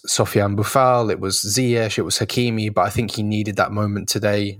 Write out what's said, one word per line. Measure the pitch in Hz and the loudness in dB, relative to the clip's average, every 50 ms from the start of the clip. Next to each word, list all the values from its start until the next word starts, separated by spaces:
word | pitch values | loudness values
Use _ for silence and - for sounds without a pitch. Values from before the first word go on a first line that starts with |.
| - | -4
Sofiane | - - - 107 - - 107 101 101 101 | -2 0 0 0 2 2 2 2 2 2
Boufal, | 101 101 - - 135 131 127 123 120 113 107 | 0 0 2 2 4 4 4 4 4 2 0
it | 92 95 | -2 -2
was | 98 95 92 - | -2 -2 -2 -2
Ziyech, | - 107 107 127 131 120 117 117 113 104 - 117 | -2 -2 0 0 2 2 2 2 0 0 -2 -2
it | |
was | 92 85 - - | -2 -2 -2 -2
Hakimi, | 113 - - 123 123 120 113 110 107 107 104 | -2 -2 0 0 0 0 0 0 -2 0 2
but | - | 2
I | 90 104 | 0 2
think | - 131 117 98 | 0 -2 -2 -2
he | - 110 104 | -2 -2 -2
needed | 104 107 107 101 107 98 | 0 0 0 -2 -2 0
that | 95 92 - | 0 0 0
moment | 104 104 104 101 101 101 98 - | 0 0 -2 0 -2 -2 -4 -4
today, | - 107 104 104 104 104 104 101 98 | -2 0 0 0 0 0 -2 -4 -6